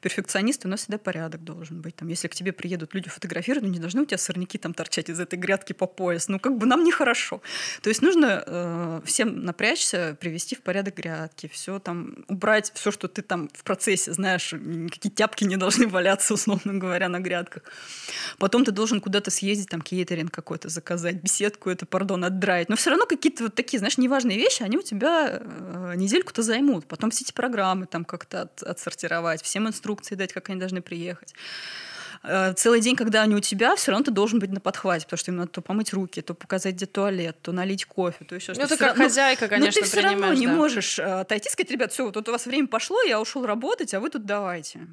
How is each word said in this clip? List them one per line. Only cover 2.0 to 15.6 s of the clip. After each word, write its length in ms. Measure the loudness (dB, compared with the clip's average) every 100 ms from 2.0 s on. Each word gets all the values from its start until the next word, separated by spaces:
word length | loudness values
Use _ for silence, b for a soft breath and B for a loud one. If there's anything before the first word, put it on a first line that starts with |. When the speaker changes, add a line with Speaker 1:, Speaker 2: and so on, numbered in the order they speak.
| -8
Speaker 1:
если 200 | -6 -6
к 60 |
тебе 180 | -4 -6
приедут 420 | -4 -6 -6 -6
люди 160 | -8 -8
фотографировать, 540 | -10 -8 -6 0 0 0
ну, 20 |
не 40 | -2
должны 200 | -2 0
у 20 | 0
тебя 120 | 0
сорняки 400 | -2 -4 -6 -6
там 160 | -8
торчать 360 | -6 -4 -4 -4
из 100 | -6
этой 180 | -6 -6
грядки 360 | 0 0 0
по 120 | -4 -4
пояс. 420 | -2 -2 0 0
Ну, 100 | 0
как 160 | 0 2
бы 80 | 4
нам 180 | 6
нехорошо. 580 | 6 6 4 2 0 -6 B B B B
То 80 | 0
есть 120 | 4
нужно, 420 | 6 6 6 4 0
э, 540 | -4 -2 -2 -4 -6
всем 400 | -2 0 0 0
напрячься, 720 | -6 0 0 2 0 0 -2 -4
привести 340 | -6 -6 -8 -8
в 60 |
порядок 320 | -4 -2 -2 -6
грядки, 520 | -8 -6 -8 -12 -14
все 260 | -12 -8 -8
там, 440 | -6 -8 -8 -12 -8
убрать 440 | -2 4 4 2
все, 160 | -4 -4
что 160 | -2 -6
ты 140 | -8
там 260 | -4 -4 -4
в 80 | -10
процессе, 480 | -4 -2 2 0 0
знаешь, 380 | -2 0 0 -2
м, 340 | -8 -8 -6 -6
какие 240 | -4 -6
тяпки 320 | 2 0 2
не 120 | 0
должны 280 | 2